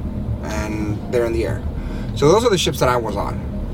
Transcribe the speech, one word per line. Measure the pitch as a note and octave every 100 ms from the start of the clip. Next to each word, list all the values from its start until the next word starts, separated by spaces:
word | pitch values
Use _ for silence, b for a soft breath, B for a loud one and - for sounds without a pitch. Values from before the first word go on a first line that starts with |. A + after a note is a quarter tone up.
| - - - -
and | - A2 G#2+ G#2+ G#2 G#2 -
they're | A#2+ A#2
in |
the | A2+ G#2
air. | A2 - B B B B -
So | G3+
those | G3+
are | A#3+
the | F#3+
ships | F3 C#3+
that | C3+
I | B2
was | A2 -
on, | - - - - -